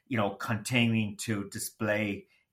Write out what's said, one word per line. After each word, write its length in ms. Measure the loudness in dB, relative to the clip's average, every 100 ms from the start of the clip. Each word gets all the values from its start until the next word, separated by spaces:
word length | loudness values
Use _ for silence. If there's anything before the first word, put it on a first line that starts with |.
| -4
you 80 | 0
know, 140 | 0
continuing 840 | -2 -4 -4 0 2 4 4 0 -2
to 300 | -4 -4 -4
display 720 | -8 -8 -4 0 2 0 -4 -8 _ _